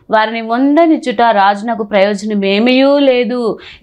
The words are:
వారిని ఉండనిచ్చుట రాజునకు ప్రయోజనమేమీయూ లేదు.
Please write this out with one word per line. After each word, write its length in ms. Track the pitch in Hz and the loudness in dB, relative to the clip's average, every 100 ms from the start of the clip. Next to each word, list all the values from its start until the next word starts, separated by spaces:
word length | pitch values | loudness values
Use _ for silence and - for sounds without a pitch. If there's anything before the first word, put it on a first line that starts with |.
| - | -2
వారిని 300 | 214 220 226 | -2 0 -4
ఉండనిచ్చుట 800 | 220 233 277 294 339 302 254 226 | -4 -2 2 2 2 2 -2 0
రాజునకు 640 | 233 208 196 202 226 220 | 0 2 2 0 -4 -6
ప్రయోజనమేమీయూ 1160 | 214 208 202 202 214 208 190 202 240 254 269 285 | -2 0 0 -2 -4 -4 -2 0 2 2 2 2
లేదు. 580 | 277 247 240 247 226 - - - | 2 2 -2 -4 -4 -6 -12 -4